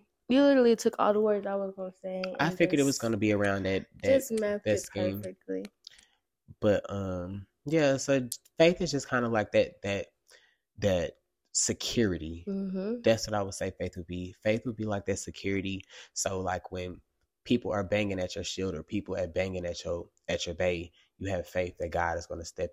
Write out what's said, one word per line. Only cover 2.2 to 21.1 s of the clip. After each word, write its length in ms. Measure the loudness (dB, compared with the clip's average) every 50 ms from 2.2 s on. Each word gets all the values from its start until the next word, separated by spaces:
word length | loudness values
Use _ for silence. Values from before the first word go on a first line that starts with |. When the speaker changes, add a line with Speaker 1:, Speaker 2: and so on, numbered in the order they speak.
| -6 -6 -2 0
Speaker 2:
I 80 | 0 0
Speaker 1:
and 100 | 4 2
Speaker 2:
figured 220 | 2 4 4 4
it 40 | 4
was 120 | 4 2
Speaker 1:
just, 60 | 0 0
Speaker 2:
gonna 120 | 0 0 2
be 140 | 2 2
around 360 | 4 4 4 2 2 2 0 0
that, 180 | 0 0 -2 -6 -10 -4
that, 80 | 2 4
Speaker 1:
just 200 | 4 4 4 0
mapped 340 | -2 -2 -2 -2 -4 -2 0
Speaker 2:
that 80 | 0 0
Speaker 1:
it 60 | 0
Speaker 2:
scheme. 400 | 0 -4 -4 -2 -2 -2 -2 -4
Speaker 1:
perfectly. 440 | -8 -10 -14 -14 _ -8 -6 -6 -6 -10 -14 _ _ -20 -20 -20 -20 _ _ _ _ _ _ _ _ -20 -10 0
Speaker 2:
But, 240 | 4 4 4 4 2 -2
um, 560 | -6 -6 -4 -4 -4 -4 -6 -6 -8 -10 -12 -14 _ _ _ 0
yeah, 300 | 2 4 4 4 4 2
so 300 | 2 2 2 2 2 0 -6 -8 -8 _ _ 6
faith 240 | 6 6 6 4
is 80 | 0 -2
just 180 | -2 -4 -2 -2
kinda 220 | 0 0 0 2
like 220 | 2 2 0 4
that, 280 | 4 2 2 2 -2 -6 -6
that, 240 | -4 -4 -4 -4 -8 _ _ _ _ -20 -20 _ _ _ _ _ _ _ -2
that 320 | 0 2 2 2 0 -2 -6 _ _ _ _ _ _ _
security. 920 | -4 -2 0 0 -2 -4 -4 -2 2 2 2 2 2 -2 -4 -6 -8 -8 -8 -6
Speaker 1:
Mm-hmm. 540 | -6 -4 -4 -4 -4 -4 -4 -4 -6 0 2
Speaker 2:
That's 240 | 2 2 2 0 -2
what 80 | -2
I 80 | -2 -2
would 100 | -4 -4
say 180 | -6 -6 -6 -6 -6
faith 180 | -8 -8 -6 -10
would 100 | -10 -8
be. 260 | -8 -8 -8 -8 -12 -4
Faith 240 | -2 0 0 0 -2
would 100 | -6 -6
be 100 | -4 -4
like 200 | -4 -4 -4 -2
that 140 | -2 -4 -4
security. 640 | -4 -10 -12 -8 -4 -2 -2 -2 -2 -4 -6 -6 -10 -14 -20 -20 -20 -14 _
So, 240 | -6 -4 -4 -4 -4
like, 320 | -2 -2 -4 -4 -6 -8
when 300 | -8 -8 -8 -8 -10 -12 -18 _ _ _ _ _ _ _ _
people 280 | 0 0 0 2 0
are 120 | -2 -2 0
banging 360 | 0 0 0 2 0 -2 -2
at 140 | -4 -4 -4
your 100 | -6 -8
shield 300 | -6 -4 -4 -4 -4 -4
or 80 | -6
people 340 | -8 -4 -4 -4 -4 -4 -4
are 120 | -4 -4 -2
banging 400 | -2 -2 -2 -2 -2 -4 -6 -6
at 180 | -8 -8 -6
your, 220 | -6 -6 -6 -6 -10 _ _ _ -4
at 200 | -4 -4 -4 -6
your 80 | -4
bay, 360 | 0 0 0 0 0 -4 -10 -14 _ _ _